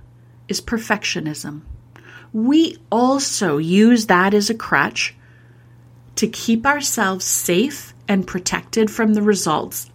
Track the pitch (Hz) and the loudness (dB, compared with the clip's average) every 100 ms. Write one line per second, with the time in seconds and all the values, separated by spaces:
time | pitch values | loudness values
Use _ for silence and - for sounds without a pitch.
0 | - - - - - - - 226 - 202 | -20 -20 -20 -20 -10 -8 -4 -6 -2 -4
1 | - 175 156 151 151 147 - - - - | -4 -6 -6 -10 -12 -14 -16 -20 -20 -20
2 | - - - 220 233 311 330 - - 220 | -20 -20 -8 -2 2 4 2 -2 -4 0
3 | 247 269 269 - 190 147 160 190 226 240 | 2 0 -2 -2 0 0 2 6 6 6
4 | 220 180 190 208 202 226 - 143 175 - | 4 2 4 2 0 -4 0 0 0 -2
5 | - - - - - - - - - - | -6 -8 -20 -20 -20 -20 -20 -20 -20 -20
6 | - - 220 - - 226 269 285 285 - | -12 -4 -2 -2 0 0 2 0 -2 -2
7 | 196 190 - - - 180 269 - - - | -2 -2 -4 -4 0 0 0 -4 -16 -14
8 | - 196 180 185 180 185 - 226 220 - | -2 -2 -2 -6 -4 -6 -4 0 0 0
9 | 220 208 208 196 170 151 - - - | 0 2 2 2 0 -2 -4 -12 -14